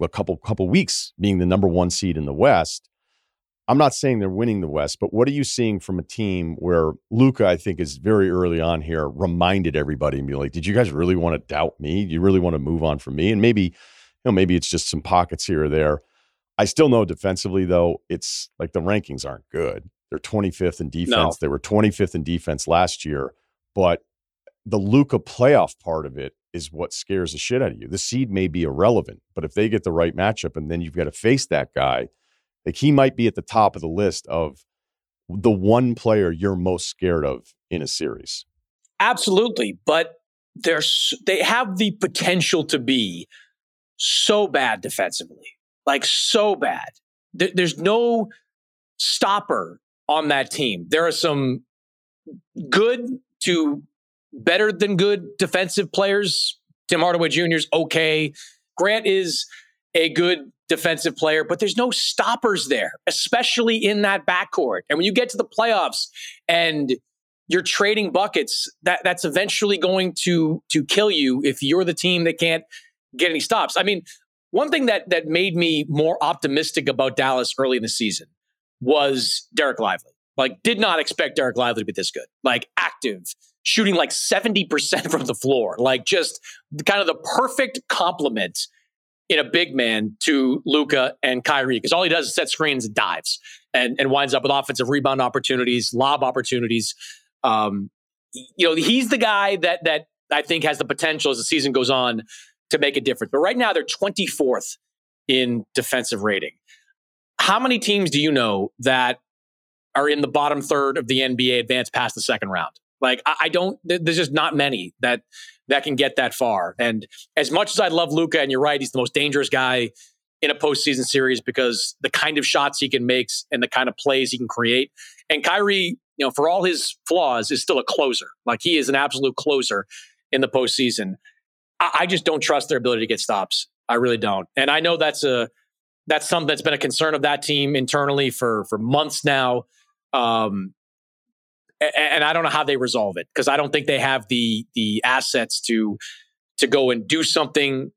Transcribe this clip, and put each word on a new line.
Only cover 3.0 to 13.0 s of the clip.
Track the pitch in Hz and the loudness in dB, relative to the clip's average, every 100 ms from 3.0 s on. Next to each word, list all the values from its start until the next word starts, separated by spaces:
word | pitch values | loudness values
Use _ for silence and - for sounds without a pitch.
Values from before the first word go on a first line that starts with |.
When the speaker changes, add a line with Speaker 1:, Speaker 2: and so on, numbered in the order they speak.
| _ _ _ _ _ _ - | _ _ _ _ _ _ 0
Speaker 1:
I'm | 131 | 4
not | 143 | 4
saying | - 139 117 | 2 0 0
they're | 98 | 0
winning | 92 117 104 | 0 0 0
the | 82 | -2
West, | 73 73 - | -2 -4 -4
but | 95 | -2
what | 107 131 | 2 2
are | |
you | 143 | 2
seeing | 127 - 117 101 | -2 -2 -2 -2
from | - 92 | -4 -6
a | |
team | 82 - 104 92 82 78 | -6 -6 -2 -2 -4 -4
where | 90 85 78 73 _ | 2 4 2 -2 _
Luka, | 110 135 127 101 | 4 4 6 2
I | 85 | 2
think, | 104 82 | 0 -4
is | 80 67 | -6 -4
very | 90 107 95 | 2 4 4
early | 90 90 82 | 4 2 2
on | 82 82 | 0 -2
here, | 78 80 73 | -2 -4 -4
reminded | 69 87 85 87 98 85 76 | -2 -2 2 2 2 0 0
everybody | 71 69 71 69 | -2 -2 -2 -2
and | 69 | -4
be | |
like, | 69 71 | -4 -6
"Did | 82 82 | -4 -2
you | |
guys | 107 110 | 0 2
really | 73 90 92 | 2 2 2
wanna | 85 78 | 0 -2
doubt | - 73 80 - | -4 -2 -2 -4
me? | 76 92 | -4 -2
Do | 98 | -2
you | 80 | 2
really | 95 95 | 4 4
wanna | 87 78 | 2 0
move | 69 82 | -2 0
on | 80 | 0
from | 73 | -2